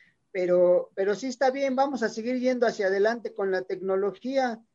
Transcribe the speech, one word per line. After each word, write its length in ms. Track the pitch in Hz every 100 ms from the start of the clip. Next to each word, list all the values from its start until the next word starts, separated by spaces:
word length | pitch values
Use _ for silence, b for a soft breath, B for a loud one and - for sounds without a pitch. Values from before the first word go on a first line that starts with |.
| b b _
pero, 600 | 190 180 180 180 175 -
pero 220 | - 196 196
sí 120 | 262
está 220 | 247 262
bien, 260 | 269 277 254
vamos 280 | 277 269
a 60 | 214
seguir 300 | 220 226 254
yendo 280 | 247 247 226
hacia 200 | - 190
adelante 460 | 196 214 233 214
con 160 | - 196
la 140 | 185
tecnología 1000 | 185 180 190 190 202 190 247 269 254 226 _